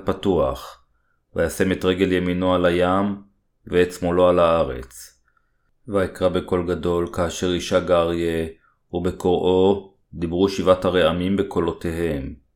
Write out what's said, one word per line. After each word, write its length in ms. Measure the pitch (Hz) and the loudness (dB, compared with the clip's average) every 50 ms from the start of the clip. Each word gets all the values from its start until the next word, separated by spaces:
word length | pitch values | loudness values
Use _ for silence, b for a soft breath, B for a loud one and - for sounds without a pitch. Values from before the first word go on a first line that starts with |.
| - | -2
פתוח, 800 | - 92 - - 101 90 78 69 65 65 - - - - _ _ _ _ _ _ _ _ _ _ _ - | -6 -6 -4 -2 0 0 0 0 -2 -4 -6 -12 -18 -20 _ _ _ _ _ _ _ _ _ _ _ -4
וישם 360 | 90 85 80 - - 95 95 | -4 -4 -2 -2 -2 0 0
את 140 | 90 87 - | 0 0 0
רגל 260 | 92 92 90 95 92 | 0 2 2 2 2
ימינו 440 | 90 90 90 90 90 90 92 92 90 | 2 0 0 -2 -2 -2 0 0 0
על 100 | 87 90 | 2 2
הים, 680 | 87 87 87 87 90 92 98 101 101 98 98 - _ _ _ _ _ _ _ _ | 2 2 2 2 2 2 0 0 -2 -4 -6 -12 _ _ _ _ _ _ _ _
ואת 240 | 87 87 87 90 - | -2 2 2 2 2
שמאלו 380 | - - 90 87 87 90 90 90 | 0 -6 -4 -2 2 4 4 4
על 100 | 90 87 | 4 4
הארץ. 840 | 85 82 82 82 76 67 62 65 65 - - - - - _ _ _ _ _ _ _ _ _ _ _ _ _ _ _ | 4 4 4 2 0 -2 -4 -10 -12 -16 -18 -20 -20 -20 _ _ _ _ _ _ _ _ _ _ _ _ _ _ _
ויקרא 420 | - 101 98 92 - - - 92 90 | -4 -2 0 0 -2 -2 -2 -2 0
בקול 380 | 85 90 - - 92 90 87 | 0 0 -2 0 -2 -2 0
גדול, 400 | 87 87 76 - 87 85 85 87 82 - | -2 -4 -2 0 0 0 0 0 -2 -2
כאשר 400 | 92 87 80 - - 95 90 90 | -4 -4 -4 -2 -4 -2 -2 -2
ישאג 380 | 87 - - 98 90 85 87 | -2 -2 0 0 0 2 4
האריה, 560 | 87 85 82 85 85 85 85 85 82 82 82 82 b b b b b b b - - | 2 2 2 2 0 -2 -2 -2 -2 -2 -4 -6 b b b b b b b -8 -6
ובקוראו 1000 | 87 87 90 90 - - 90 87 - 85 90 92 92 92 98 101 98 - - _ _ _ _ - | -2 -2 -2 -4 0 0 2 2 2 2 2 4 4 4 4 2 2 -2 -14 _ _ _ _ -10
דיברו 360 | 78 85 82 87 90 98 98 | -8 -6 -4 0 0 0 0
שבעת 360 | - - 87 92 90 - - | 0 0 2 2 2 4 2
הרעמים 520 | 92 90 90 87 87 85 90 90 95 101 | 0 2 4 2 2 2 0 -2 -2 0
בקולותיהם. 1000 | 98 98 - - 92 85 85 82 - - 85 80 85 85 82 76 69 67 - - - _ _ _ | 0 -2 -2 -2 -2 -2 -2 -4 -4 -6 -6 -4 -2 -2 -2 -2 -4 -6 -10 -12 -16 _ _ _